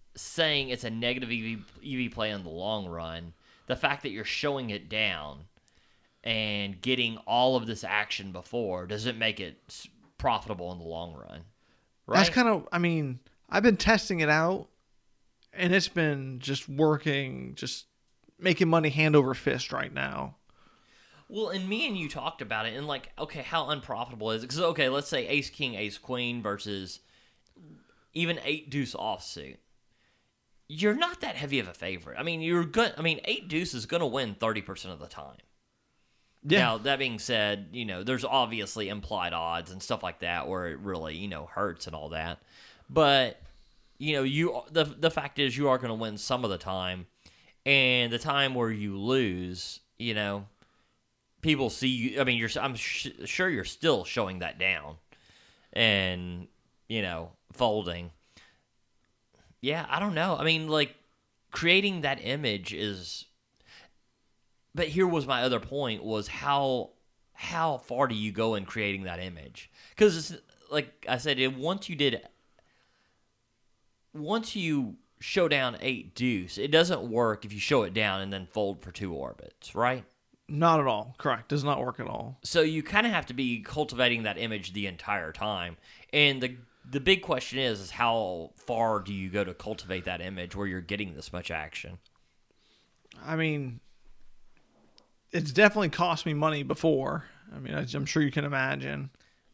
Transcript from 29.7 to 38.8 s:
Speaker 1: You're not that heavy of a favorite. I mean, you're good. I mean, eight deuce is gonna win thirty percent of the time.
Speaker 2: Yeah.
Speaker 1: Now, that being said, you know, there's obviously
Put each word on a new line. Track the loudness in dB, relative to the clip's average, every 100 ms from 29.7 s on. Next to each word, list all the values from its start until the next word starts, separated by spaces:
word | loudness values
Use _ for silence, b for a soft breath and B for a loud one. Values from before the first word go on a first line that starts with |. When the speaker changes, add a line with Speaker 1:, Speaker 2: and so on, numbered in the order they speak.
| _ _ _ _ _ _ _ _ _ -14
Speaker 1:
You're | 0 2
not | 4 0 -2
that | -6 -6
heavy | -2 0
of | -2
a |
favorite. | -6 -8 -8 -8 -6
I |
mean, | -4 -2
you're | 2 2
good. | 2 2 0 0
I |
mean, | -2 0
eight | -2 -4 -2
deuce | -4 -2
is | -4 -2
gonna | 0 0
win | 0 -2
thirty | -2 -2 -2
percent | -6 -10 -12
of | -14
the | -14
time. | -14 -16 -18 -20 _ _ _ _ _ _ _ _ _
Speaker 2:
Yeah. | 2 4
Speaker 1:
Now, | 4 2
that | 0 0
being | 0 -4
said, | 0 2 2 0 -4
you | -8
know, | -6 -4
there's | -2 -2
obviously | 2 2 2 -2 -6 -4